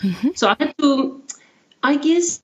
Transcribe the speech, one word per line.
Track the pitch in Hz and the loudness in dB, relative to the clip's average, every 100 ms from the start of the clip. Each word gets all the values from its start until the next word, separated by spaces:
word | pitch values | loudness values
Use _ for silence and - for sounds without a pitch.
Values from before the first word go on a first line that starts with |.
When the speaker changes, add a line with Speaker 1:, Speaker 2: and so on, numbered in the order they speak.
Speaker 1:
Mm-hmm. | 196 175 262 359 | -6 -2 -4 0
Speaker 2:
So | 208 | 0
I | 214 | 0
had | 294 - | -2 0
to, | 294 269 269 - - - _ _ _ _ | 2 2 -2 -6 -18 -20 _ _ _ _
I | 262 285 | 0 0
guess, | 311 339 349 - | 2 2 0 -6